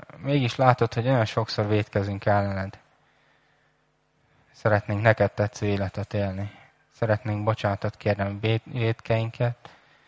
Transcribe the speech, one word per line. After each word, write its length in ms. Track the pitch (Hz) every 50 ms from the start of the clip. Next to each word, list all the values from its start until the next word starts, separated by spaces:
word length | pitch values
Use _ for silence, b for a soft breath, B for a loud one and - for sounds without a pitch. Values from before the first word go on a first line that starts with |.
| - - -
mégis 380 | - - 135 143 143 127 117 -
látod, 380 | - 131 127 120 - 120 110 -
hogy 140 | 120 113
olyan 180 | 131 135 123 110
sokszor 420 | - - 120 110 - - - 107
vétkezünk 580 | 104 107 107 104 - - 104 98 101 101 95 -
ellened. 540 | 107 101 101 101 101 98 95 95 98 - - _ _ _ _ _ _ _ _ _ _ _ _ _ _ _ _ _ _ _ _ _ _ _ _ _ _ _ _ _ _ _ _ _ _
Szeretnénk 500 | _ - - 113 104 101 - - 104 101
neked 300 | 107 113 107 - 101 98
tetsző 340 | - - 104 101 - - 110
életet 480 | 104 101 98 98 92 - - 196 - -
élni. 500 | 104 101 98 95 95 98 101 b b b b b b b _ _
Szeretnénk 480 | - 120 110 107 - - 107 104 104 104
bocsánatot 540 | 110 107 - - 104 101 - - 104 -
kérni 260 | _ - 107 98 101 98
a 160 | 101 101 101
vét-, 240 | 104 110 113 113 -
vétkeinket, 1040 | - - 127 113 113 113 - _ - 113 113 113 113 - - 123 120 120 - b b b b b b b b b